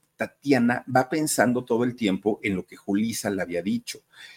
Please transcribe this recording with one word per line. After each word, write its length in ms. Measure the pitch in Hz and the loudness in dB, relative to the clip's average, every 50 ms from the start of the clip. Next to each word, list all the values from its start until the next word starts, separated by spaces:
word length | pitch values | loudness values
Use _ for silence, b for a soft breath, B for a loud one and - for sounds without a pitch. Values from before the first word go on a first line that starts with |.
| _ _ _ | _ _ _
Tatiana 680 | _ 110 - - _ - 143 139 123 117 120 123 123 - - 123 | _ -10 -10 -10 _ 0 2 4 4 4 2 0 -2 -4 2 2
va 160 | 131 131 - | 2 2 2
pensando 560 | 175 160 156 151 - - 104 123 120 123 127 | 0 -2 -2 0 2 2 2 4 2 0 0
todo 180 | - 120 113 123 | 0 0 0 0
el 100 | 127 120 | 0 -2
tiempo 460 | - 113 98 95 92 - 107 104 - | 0 0 0 0 2 0 -2 -2 0
en 140 | - 107 98 | -2 -4 -4
lo 100 | 90 82 | -4 -6
que 120 | - 95 | -8 -18
Julissa 520 | - - - 98 101 110 113 110 - - 104 | -16 -6 -2 -2 0 0 -2 -4 -4 -4 -4
le 120 | 101 95 | -4 -4
había 200 | 90 85 87 85 | -4 -4 -6 -4
dicho, 380 | 85 101 117 120 - - - - _ B B B B B B | -2 -2 -4 -4 -6 -10 -16 -16 _ B B B B B B